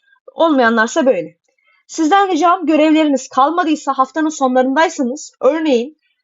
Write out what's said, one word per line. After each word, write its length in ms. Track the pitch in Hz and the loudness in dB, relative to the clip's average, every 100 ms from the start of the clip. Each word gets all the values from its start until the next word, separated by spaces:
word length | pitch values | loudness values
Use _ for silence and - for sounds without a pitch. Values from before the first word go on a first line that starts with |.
| _ _ - | _ _ -12
olmayanlarsa 720 | - 330 269 233 233 226 330 262 | -2 0 2 2 2 -2 0 0
böyle. 320 | 190 160 _ _ _ _ _ - | 0 -4 _ _ _ _ _ -14
Sizden 420 | - 311 392 392 | -4 0 2 2
ricam 380 | 320 339 370 302 | 0 2 0 0
görevleriniz 600 | 302 311 311 302 262 - | 2 4 2 2 -2 -2
kalmadıysa, 640 | - 277 349 339 302 285 | 0 0 0 -2 -2 -4
haftanın 360 | 262 262 320 311 | -2 -2 -2 -4
sonlarındaysanız, 1040 | 311 262 254 254 269 330 320 240 294 - - | -2 -2 0 0 0 -2 -2 -6 -6 -14 -2
örneğin 560 | 254 320 311 240 269 - _ _ | -2 0 0 -2 -2 -12 _ _